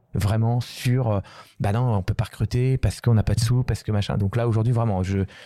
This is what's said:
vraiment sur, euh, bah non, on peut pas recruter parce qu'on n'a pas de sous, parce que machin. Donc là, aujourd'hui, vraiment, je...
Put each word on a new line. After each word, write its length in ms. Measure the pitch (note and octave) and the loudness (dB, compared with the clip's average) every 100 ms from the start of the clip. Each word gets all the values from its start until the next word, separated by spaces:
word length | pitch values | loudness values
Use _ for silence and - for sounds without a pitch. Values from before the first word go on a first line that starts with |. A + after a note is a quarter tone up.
| _ | _
vraiment 480 | - F#2+ A2 A2+ A#2+ | -2 0 2 2 0
sur, 520 | - - B2+ B2+ A#2+ | -4 -6 -2 0 2
euh, 80 | G2+ - - - - | -2 -4 -14 -18 -6
bah 120 | G#2 | -2
non, 220 | A2 B2+ | 0 0
on 80 | G#2 | 0
peut 120 | F2 | -2
pas 100 | - | -4
recruter 520 | G#2+ - G#2 B2 B2+ C3 | -4 -4 -2 0 0 0
parce 240 | G#2 - | 0 0
qu'on 140 | - | 2
n'a 80 | A2+ | 4
pas 120 | - | 4
de 60 | G2+ | 2
sous, 220 | A2+ B2 | 2 2
parce 200 | B2 A2 | 0 -4
que 100 | - | -2
machin. 260 | G#2+ G2+ - | -2 0 0
Donc 180 | G2+ A#2+ | 0 0
là, 120 | A#2+ | 0
aujourd'hui, 240 | A2 A2+ | 2 2
vraiment, 300 | A#2 A#2 F#2+ | 2 0 0
je... 180 | F#2 G2 F#2+ - | 0 0 -2 -6